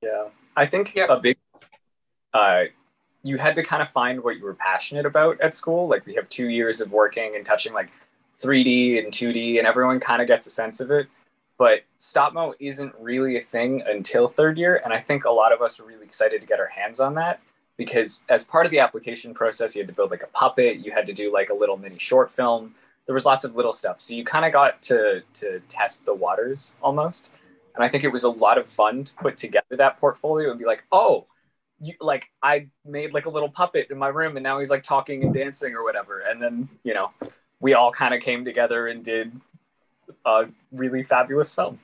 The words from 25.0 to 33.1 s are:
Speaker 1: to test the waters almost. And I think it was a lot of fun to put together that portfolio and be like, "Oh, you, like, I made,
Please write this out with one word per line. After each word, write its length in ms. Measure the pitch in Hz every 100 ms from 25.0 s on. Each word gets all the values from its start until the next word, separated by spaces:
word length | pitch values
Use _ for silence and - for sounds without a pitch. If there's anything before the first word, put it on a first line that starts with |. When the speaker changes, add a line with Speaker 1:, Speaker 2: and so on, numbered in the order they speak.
| 107 95 - -
Speaker 1:
to 240 | 104 92 -
test 380 | - 104 - -
the 80 | 101
waters 580 | 90 98 117 139 - -
almost. 480 | 139 143 156 175 - _ _ _ _
And 120 | - 120
I 20 |
think 160 | 139
it 80 | 139
was 140 | 123 123
a 40 |
lot 280 | 117 107 123
of 100 | 117
fun 380 | - 107 120 139
to 80 | -
put 220 | 151 -
together 400 | 113 123 - 127
that 200 | 135 -
portfolio 520 | 143 120 151 156 147
and 100 | 120
be 60 | 117
like, 180 | 110 -
"Oh, 360 | - 220 127 - _ _ _ _ _
you, 140 | 156 -
like, 280 | 156 135 - _
I 240 | 135 147 143 _ 147
made, 280 | 143 151